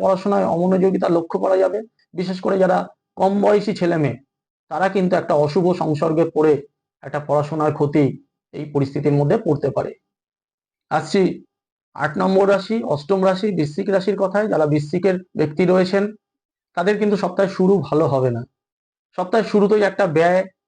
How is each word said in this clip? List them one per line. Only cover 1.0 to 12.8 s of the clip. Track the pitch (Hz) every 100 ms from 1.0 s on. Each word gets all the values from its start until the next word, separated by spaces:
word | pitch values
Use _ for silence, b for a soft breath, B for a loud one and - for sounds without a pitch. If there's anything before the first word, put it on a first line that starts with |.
| 185 170
লক্ষ্য | 165 190 190
করা | 190
যাবে। | 185 202 226 _ _ 165
বিশেষ | 185 185 -
করে | 190
যারা | 185 180 180 - _ -
কম | 190 202 202
বয়সী | 208 220 185
ছেলে | 175 170
মেয়ে, | 143 117 _ _ _ _ _
তারা | 156 196 196
কিন্তু | 180 180
একটা | - 156 147
অশুভ | 151 175 180
সংসর্গে | 156 151 165 156 165 156
পড়ে | 156 143 - _ _ _
একটা | 143 147 147
পড়াশোনার | 143 147 160 151 147
ক্ষতি, | 143 151 139 - - _ _ -
এই | 147 147
পরিস্থিতির | 139 143 143 143
মধ্যে | 143 214 226
পড়তে | 139 139 -
পারে। | - - _ _ _ _ _ _ _ _ _
আসছি | 156 147 202 180 - - _ _ _ _ -
আট | 151 151
নম্বর | 185 190 196
রাশি, | 196 185 226